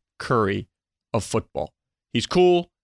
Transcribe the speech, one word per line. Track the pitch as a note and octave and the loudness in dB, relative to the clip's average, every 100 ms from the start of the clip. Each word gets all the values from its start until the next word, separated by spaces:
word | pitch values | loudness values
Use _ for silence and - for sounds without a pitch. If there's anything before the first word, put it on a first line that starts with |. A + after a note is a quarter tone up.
| _ - | _ -16
Curry | - B2 G2+ G2+ - _ _ _ _ | -2 0 0 -2 -8 _ _ _ _
of | A#2 | -6
football. | - A2+ - - - _ _ _ _ | -4 -4 -4 -8 -10 _ _ _ _
He's | A#2 - | -6 -2
cool. | F3+ F3+ F3 F3 _ | 2 4 4 0 _